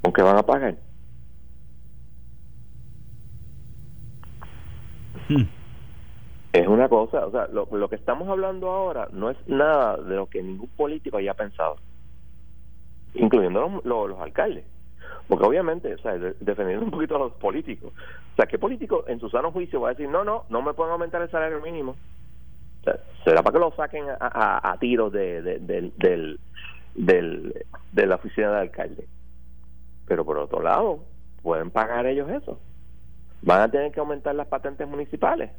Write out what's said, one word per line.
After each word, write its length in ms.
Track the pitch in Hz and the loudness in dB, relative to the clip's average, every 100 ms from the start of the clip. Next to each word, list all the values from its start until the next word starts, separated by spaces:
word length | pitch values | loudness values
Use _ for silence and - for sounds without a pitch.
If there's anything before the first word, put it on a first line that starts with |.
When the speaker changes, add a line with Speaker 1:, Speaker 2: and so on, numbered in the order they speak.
Speaker 1:
¿Con 100 | 90 | 4
qué 100 | 87 | 8
van 160 | 95 101 | 10 10
a 60 | |
pagar? 320 | 104 135 127 - - - - - - - - - - - - - - - - - - - - - - - - - - - - 135 131 - - - - - - 131 - - - - - - - - - | 8 4 4 -2 -10 -12 -12 -12 -12 -12 -12 -12 -12 -12 -12 -12 -12 -12 -12 -12 -12 -12 -12 -10 -10 -10 -10 -10 -10 -12 -12 -12 -12 -12 -12 -12 -12 -12 -12 -12 -12 -12 -10 -10 -12 -12 -10 -10 4
Speaker 2:
Hmm. 160 | 147 98 - - - - - - - - - - | 4 4 0 -10 -10 -10 -10 -10 -10 -10 -10 4
Speaker 1:
Es 140 | - 87 | 6 8
una 220 | 110 131 | 8 8
cosa, 360 | 113 113 156 95 | 6 4 2 0
o 40 | |
sea, 160 | 117 98 | 0 0
lo, 200 | 104 - | -2 0
lo 180 | 104 98 | 0 0
que 60 | 107 | -2
estamos 320 | - 127 185 | -2 -2 0
hablando 440 | 190 190 190 185 | 0 0 -2 -2
ahora 360 | 190 185 139 104 | 0 -2 -2 -6
no 180 | 95 110 | -4 -4
es 80 | - - | -4 -2
nada 500 | 135 151 151 117 101 | 4 6 8 6 2
de 180 | 92 95 | -2 -2
lo 120 | 98 | -2
que 140 | 95 | -4
ningún 280 | 92 95 120 | -6 -8 -8
político 480 | - 147 156 - 110 | -2 -2 0 -4 -2
haya 180 | 98 95 | -2 -2
pensado, 400 | 104 - 80 76 - - - - - - - - - - - - - | -4 0 0 0 -10 -12 -10 -10 -10 -10 -12 -12 -10 -10 -12 -12 -8
incluyendo 480 | - 113 120 92 95 | 4 6 8 6 4
los, 240 | 160 196 120 | 2 -2 0
los, 240 | 117 101 | 0 0
los 100 | 92 | -4
alcaldes. 460 | 78 - 196 135 - - - - - - - | -4 0 0 -2 -8 -12 -12 -12 -12 -12 0
Porque 180 | 95 101 | 6 6
obviamente, 480 | 156 170 165 - | 6 4 0 -2
o 40 | - | -4
sea, 180 | 117 90 | -2 -2
de-, 180 | 90 98 | -2 -2
defendiendo 460 | 101 101 95 95 226 | -2 0 0 0 0
un 60 | |
poquito 240 | 170 156 147 | -2 0 0
a 40 | |
los 140 | 127 | 0
políticos, 600 | - - 185 151 107 - - - - - | 0 -2 -2 -6 -8 -10 -12 -12 -12 -4
o 20 | - | 2
sea, 120 | 110 | 4
¿qué 100 | - | 4
político 480 | 214 254 247 175 - | 0 -2 0 0 0
en 120 | 120 | -4
su 100 | 117 | 0
sano 220 | 117 160 | 0 0
juicio 280 | 175 175 143 | -2 -2 0
va 100 | 120 | 0
a 40 | |
decir, 160 | 127 143 | -2 0
"No, 140 | 160 | 0
no, 220 | 208 226 - | 0 -2 -2
no 120 | 113 | -2
me 100 | 139 | 0
pueden 200 | 151 165 | 0 0
aumentar 280 | 170 170 175 | 0 -2 -2
el 80 | 170 | -2
salario 320 | 165 160 151 | 0 0 -2
mínimo"? 300 | 160 170 131 131 - - - - - - - - | -6 -6 -6 -8 -12 -12 -12 -12 -12 -12 -12 -2
O 20 | |
sea, 120 | - - - - | -2 -2 -4 0
será 200 | 82 80 | 6 8
para 100 | 107 | 8
que 60 | 135 | 4
lo 120 | 170 - | 2 0
saquen 300 | 151 156 143 | -4 -4 -6
a, 60 | 135 | -4
a, 520 | 120 117 107 98 98 | -2 2 2 2 0
a 60 | 92 | 0
tiros 320 | 120 120 107 | 2 4 2
de, 300 | 101 92 85 | 0 -2 -2
de, 160 | 85 90 | -4 -6
del, 340 | 90 92 87 - | -2 -4 -4 2
del, 420 | 92 87 78 76 - - - - - - | 4 4 -2 -8 -10 -12 -12 -12 -10 0
del, 680 | 87 90 85 80 80 - - - - | 6 6 6 -4 -6 -8 -8 -10 -2
de 160 | - 98 | 4 4
la 80 | 92 | 4
oficina 340 | 104 - 104 | 0 0 2
de 60 | 104 | 2
alcalde. 460 | 92 - 92 - - - - - - - - - - - - | 0 -4 -6 -6 -10 -10 -10 -12 -12 -12 -12 -12 -12 -12 -2
Pero 180 | 87 78 | 0 2
por 140 | 76 | 0
otro 240 | 76 - | 0 0
lado, 400 | 85 120 220 151 - - - - | 4 4 4 0 -6 -12 -12 -6
¿pueden 260 | 85 80 85 | 0 0 2
pagar 380 | 110 110 120 127 | 0 2 2 0
ellos 200 | 135 143 | 0 -2
eso? 280 | 269 - - - - - - - - - - | -4 -6 -10 -10 -12 -12 -12 -12 -10 -12 -2
¿Van 180 | - 90 | 4 6
a 80 | 113 | 6
tener 220 | 139 139 | 4 0
que 80 | 151 | -2
aumentar 340 | 147 147 147 | -4 -2 -2
las 140 | 143 143 | -2 -2
patentes 400 | 135 139 139 147 | -4 -4 -6 -6
municipales? 640 | 143 139 151 - 330 117 | -6 -6 0 0 0 -4